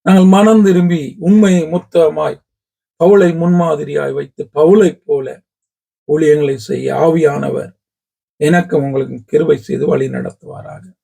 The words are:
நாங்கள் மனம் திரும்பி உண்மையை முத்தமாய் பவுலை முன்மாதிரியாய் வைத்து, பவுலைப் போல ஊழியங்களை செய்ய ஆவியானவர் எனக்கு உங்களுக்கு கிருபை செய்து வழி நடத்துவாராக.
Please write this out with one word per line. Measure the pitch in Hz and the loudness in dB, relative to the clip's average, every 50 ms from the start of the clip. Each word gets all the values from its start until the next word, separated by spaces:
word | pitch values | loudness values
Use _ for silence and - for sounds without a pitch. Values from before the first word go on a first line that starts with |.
நாங்கள் | _ 185 185 190 185 | _ 2 4 4 6
மனம் | 190 185 196 208 220 220 220 208 | 4 4 4 4 4 4 4 4
திரும்பி | 196 180 180 175 175 175 160 139 131 - - | 2 2 2 0 0 -2 -4 -6 -10 -12 -6
உண்மையை | 165 175 208 214 214 196 185 175 160 | 0 2 2 4 4 4 2 0 -2
முத்தமாய் | 156 170 175 - _ - 175 165 151 156 151 156 151 147 - _ _ _ _ _ _ _ _ _ _ _ _ 165 | -2 -6 -8 -8 _ 0 0 2 2 0 -2 -6 -6 -6 -10 _ _ _ _ _ _ _ _ _ _ _ _ 2
பவுலை | 185 202 196 185 175 165 | 4 4 4 4 2 0
முன்மாதிரியாய் | 165 170 175 180 175 170 165 156 143 151 143 147 143 143 139 135 | -2 -2 0 0 0 0 -2 -4 -6 -6 -6 -6 -6 -4 -4 -6
வைத்து, | 143 143 139 _ - 151 - _ | -8 -10 -12 _ -14 -14 -8 _
பவுலைப் | 147 156 165 196 220 202 170 - _ _ | 2 4 4 4 4 4 2 -2 _ _
போல | - 147 139 135 131 - _ _ _ _ _ _ _ _ _ _ _ _ _ _ | -6 -4 -4 -4 -10 -14 _ _ _ _ _ _ _ _ _ _ _ _ _ _
ஊழியங்களை | - 147 156 160 151 151 151 147 139 139 | -4 -2 0 2 2 2 2 2 -2 -4
செய்ய | 123 - - 135 127 131 135 135 | -6 -6 -8 -8 -6 -6 -6 -4
ஆவியானவர் | 135 151 165 160 170 156 147 143 139 - 139 131 - - - _ _ _ _ _ _ _ _ _ _ _ _ _ | 0 0 0 2 2 0 0 0 -2 -6 -6 -6 -8 -10 -12 _ _ _ _ _ _ _ _ _ _ _ _ _
எனக்கு | _ 147 151 175 175 170 - 160 | _ 0 2 2 2 0 0 -4
உங்களுக்கு | 151 139 139 135 135 135 123 127 123 110 | -4 -4 -2 -4 -4 -6 -6 -10 -16 -12
கிருபை | _ - - 165 - - | _ -2 -2 0 0 -2
செய்து | - - - 131 - 139 | -2 -2 -8 -6 -4 -2
வழி | 156 156 - 135 | -2 -2 -2 -4
நடத்துவாராக. | 127 127 64 - - - _ - - 139 - - - 120 107 - 185 185 _ | -6 -6 -8 -10 -10 -14 _ -20 -20 -20 -18 -18 -20 -20 -20 -20 -20 _ _